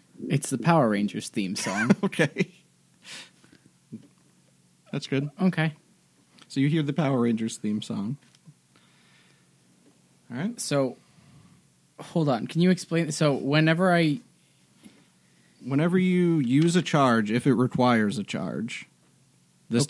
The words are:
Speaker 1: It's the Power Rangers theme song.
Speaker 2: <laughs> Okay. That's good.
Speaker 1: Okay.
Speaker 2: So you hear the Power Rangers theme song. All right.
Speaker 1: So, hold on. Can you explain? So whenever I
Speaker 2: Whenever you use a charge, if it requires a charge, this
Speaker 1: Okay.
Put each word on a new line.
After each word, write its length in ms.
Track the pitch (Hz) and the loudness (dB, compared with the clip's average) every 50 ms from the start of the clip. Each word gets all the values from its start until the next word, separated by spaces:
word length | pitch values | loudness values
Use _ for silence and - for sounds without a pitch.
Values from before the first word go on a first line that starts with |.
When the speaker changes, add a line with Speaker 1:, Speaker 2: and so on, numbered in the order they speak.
| _ _ _ - - | _ _ _ -12 -4
Speaker 1:
It's 220 | - - 147 - - | -2 -2 -2 -2 -4
the 80 | 135 | -6
Power 320 | 120 - 165 170 160 131 110 | -2 2 2 4 4 4 2
Rangers 400 | 104 101 104 101 - 104 - - | 2 0 -2 -4 -4 -8 -12 -8
theme 260 | - 113 98 92 104 | -6 -6 -6 -4 -6
song. 360 | - - - 92 107 110 123 - | -6 -6 -4 -4 0 2 2 2
Speaker 2:
<laughs> 60 | - - | 2 -2
Okay. 480 | 190 - - 165 160 - - - - - _ _ _ _ _ _ _ _ _ - - - - - - _ _ _ _ _ _ _ _ _ _ _ _ - - - _ _ _ _ _ _ _ _ _ _ _ _ _ _ _ _ _ | -4 -2 -2 -2 -2 -2 -6 -8 -8 -10 _ _ _ _ _ _ _ _ _ -20 -18 -18 -18 -18 -20 _ _ _ _ _ _ _ _ _ _ _ _ -20 -20 -20 _ _ _ _ _ _ _ _ _ _ _ _ _ _ _ _ _
That's 140 | - - - | -12 -10 -8
good. 220 | - 139 135 143 147 - - | -4 -4 -4 -4 -4 -4 -2
Speaker 1:
Okay. 320 | 185 190 170 160 156 156 151 - _ _ _ _ _ _ _ _ _ _ _ - - | -2 0 0 0 -2 -2 -4 -8 _ _ _ _ _ _ _ _ _ _ _ -20 -20
Speaker 2:
So 120 | - - 139 | -6 -2 0
you 80 | 135 | 0
hear 140 | 147 151 160 151 | 2 2 0 0
the 100 | 143 143 | -2 -2
Power 280 | 170 156 135 135 123 | -2 0 0 0 2
Rangers 360 | 120 117 117 110 113 113 - | 2 0 0 -2 -4 -6 -8
theme 240 | - - 107 107 107 101 | -6 -6 -4 -4 -4 -6
song. 340 | - 117 107 101 110 143 - _ _ _ _ _ - - _ _ _ _ _ _ _ _ _ _ _ _ _ _ _ _ _ _ _ _ _ _ _ _ _ _ _ _ _ _ _ _ _ _ - | -8 -8 -6 -6 -6 -8 -10 _ _ _ _ _ -20 -20 _ _ _ _ _ _ _ _ _ _ _ _ _ _ _ _ _ _ _ _ _ _ _ _ _ _ _ _ _ _ _ _ _ _ -12
All 60 | 117 | -8
right. 220 | 123 175 226 240 - | -6 -6 -6 -6 -8
Speaker 1:
So, 380 | - - 143 143 135 123 - - _ _ _ _ - - - - - - _ _ _ _ _ _ _ _ _ - | -6 -2 -2 0 0 -2 -4 -10 _ _ _ _ -20 -20 -20 -20 -20 -20 _ _ _ _ _ _ _ _ _ -20
hold 280 | - - - 175 156 | -12 -6 -2 -2 0
on. 200 | 143 127 107 - | 0 0 -2 -4
Can 120 | - - 160 | -4 0 2
you 100 | 175 185 | 2 2
explain? 400 | 185 175 - - 165 139 127 147 | 2 0 -2 -4 -2 -2 -2 -2
So 220 | 147 - 160 147 135 | -2 0 0 0 0
whenever 600 | - - 135 143 151 156 160 165 165 190 185 175 | 0 0 0 2 4 4 4 2 2 2 2 4
I 260 | 170 165 151 143 127 - _ _ _ _ _ _ _ _ _ _ _ - - - _ _ _ _ _ _ _ _ _ _ _ _ - - | 4 2 2 0 -2 -6 _ _ _ _ _ _ _ _ _ _ _ -20 -20 -20 _ _ _ _ _ _ _ _ _ _ _ _ -16 -8
Speaker 2:
Whenever 360 | 123 135 139 160 175 180 190 | -4 -2 0 0 2 2 2
you 400 | 185 185 180 180 175 170 165 156 | 2 2 4 4 4 4 2 2
use 360 | 131 117 127 143 160 170 170 | 2 2 4 4 4 4 4
a 60 | 180 | 2
charge, 480 | 151 - - 147 139 127 117 113 107 104 | 0 2 2 4 4 4 4 4 2 2
if 160 | 110 123 - | 0 0 2
it 80 | 143 123 | 2 2
requires 640 | 101 127 123 - - 123 123 120 113 107 104 - | 4 2 0 2 2 4 4 4 4 2 0 -2
a 60 | 104 98 | -4 -6
charge, 640 | - - - 78 73 60 73 160 - - - - - _ _ _ _ _ _ _ _ _ _ _ _ _ _ _ - | -6 -6 -6 -6 -6 -6 -6 -6 -8 -10 -12 -16 -18 _ _ _ _ _ _ _ _ _ _ _ _ _ _ _ -2
this 140 | 113 117 | 0 0
Speaker 1:
Okay. 60 | 113 | 0